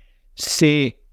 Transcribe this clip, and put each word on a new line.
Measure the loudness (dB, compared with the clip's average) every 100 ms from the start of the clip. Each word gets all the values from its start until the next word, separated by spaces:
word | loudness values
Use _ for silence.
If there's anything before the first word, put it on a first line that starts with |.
| _ _ _
Se, | -14 -8 0 2 2 -2 -6 _